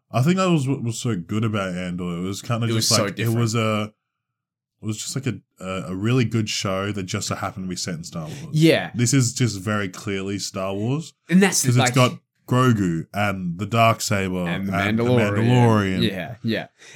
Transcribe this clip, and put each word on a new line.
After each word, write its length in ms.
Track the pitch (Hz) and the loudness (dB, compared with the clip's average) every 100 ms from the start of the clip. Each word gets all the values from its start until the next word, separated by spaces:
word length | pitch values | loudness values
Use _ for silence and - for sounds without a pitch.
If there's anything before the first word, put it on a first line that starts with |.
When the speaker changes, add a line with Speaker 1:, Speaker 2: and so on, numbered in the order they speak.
| _ | _
Speaker 1:
I 120 | 113 | 2
think 140 | 135 190 | 4 4
that 120 | 190 | 4
was 180 | 170 131 | 2 2
what 140 | 139 | -2
was 160 | 117 113 | -2 -4
so 160 | 123 104 | -2 -2
good 280 | 82 104 | -2 -2
about 320 | 113 107 95 90 | 0 0 -2 -4
Andor. 420 | 90 87 90 87 | -4 -4 -6 -4
It 40 | |
was 200 | 92 98 | -6 -6
kinda 240 | - 117 117 | -4 -2 0
Speaker 2:
It 60 | |
was 140 | 113 110 | 0 2
Speaker 1:
just 100 | 110 | 2
Speaker 2:
so 60 | |
Speaker 1:
like, 80 | 101 | 0
it 60 | 90 | -2
Speaker 2:
different. 220 | 117 113 | -2 0
Speaker 1:
was 140 | 117 113 | 0 0
a, 380 | 110 107 104 - _ _ _ _ _ _ _ _ | 0 0 -4 -10 _ _ _ _ _ _ _ _
it 40 | 107 | -8
was 100 | 107 | -8
just 180 | - 139 | -6 -6
like 120 | 135 | -4
a, 120 | 98 - - | -6 -10 -14
a, 280 | 92 95 87 | -8 -6 -6
a 40 | 95 | -4
really 300 | 107 127 117 | 0 2 2
good 240 | 113 104 | 0 -2
show 420 | - 101 95 98 | -4 -4 -2 -4
that 100 | 101 | -4
just 240 | 90 101 - | -6 -6 -6
so 80 | 101 | -6
happened 300 | 98 98 92 | -6 -8 -8
to 40 | |
be 60 | 87 | -6
set 180 | - | -6
in 100 | 82 | -8
Star 220 | 82 85 78 | -8 -10 -10
Wars. 120 | 78 - | -12 -4
Speaker 2:
Yeah. 360 | 151 160 120 87 - | 2 4 4 0 -2
Speaker 1:
This 180 | 120 | 2
is 200 | 139 113 | 4 2
just 260 | - 123 98 | 2 -2 -2
very 280 | 95 107 98 | -2 -2 -4
clearly 520 | - 104 98 95 101 | -6 -6 -4 -4 -6
Star 340 | - 98 95 | -6 -6 -6
Wars. 400 | 98 110 143 160 - - | -4 -2 -4 -6 -14 2
Speaker 2:
And 140 | 180 | 4
that's 200 | 196 180 | 4 2
Speaker 1:
'Cause 140 | 135 123 | 2 2
Speaker 2:
like 120 | 127 | 4
Speaker 1:
it's 60 | 127 | 4
got 180 | 123 - _ _ - | 4 2 _ _ -2
Grogu 580 | 127 127 107 95 82 76 | 2 4 4 2 0 -4
and 460 | 98 104 95 90 85 | -2 -2 -2 -4 -6
the 80 | 101 | -2
Darksaber 800 | 113 113 107 - 101 95 92 87 | 2 4 4 0 -2 0 -2 -2
Speaker 2:
And 200 | 95 98 | -4 -2
the 60 | |
Speaker 1:
and 240 | 98 101 113 | 0 0 0
the 60 | |
Speaker 2:
Mandalorian. 420 | 120 123 104 104 113 | 2 2 2 2 4
Speaker 1:
Mandalorian. 640 | 123 120 110 98 92 110 | 6 6 4 2 0 -2
Speaker 2:
Yeah, 240 | 95 80 117 | -2 -8 -8
yeah. 260 | 113 104 - _ - | -4 -4 -6 _ -20